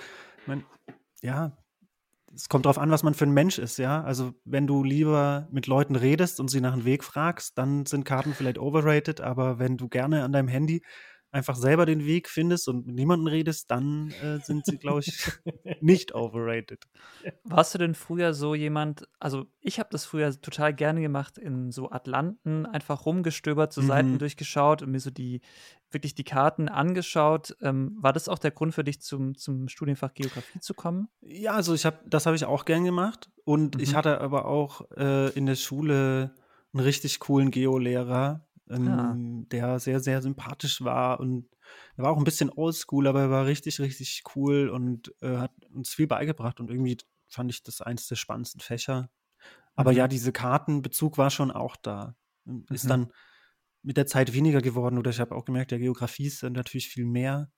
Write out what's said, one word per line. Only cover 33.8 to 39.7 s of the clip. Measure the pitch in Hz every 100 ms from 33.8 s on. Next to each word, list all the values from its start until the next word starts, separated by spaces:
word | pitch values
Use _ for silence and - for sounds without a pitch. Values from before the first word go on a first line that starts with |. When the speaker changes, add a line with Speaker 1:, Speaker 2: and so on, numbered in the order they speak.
Speaker 1:
ich | 143
Speaker 3:
Mhm. | 143
Speaker 1:
hatte | 151 147
aber | 135 139
auch, | - 147 143 - - -
äh, | 139 135 135
in | 139 135
der | 131
Schule | - 135 151 139 135 131 131 - _ _ _
einen | 135
richtig | 131 139 143 -
coolen | - 139 135
Geolehrer, | 127 131 131 123 123 123 127 139 156 - _ -
ähm, | 123 123
Speaker 3:
Ah. | 123 120 120 120 120 -
Speaker 1:
der | 120 120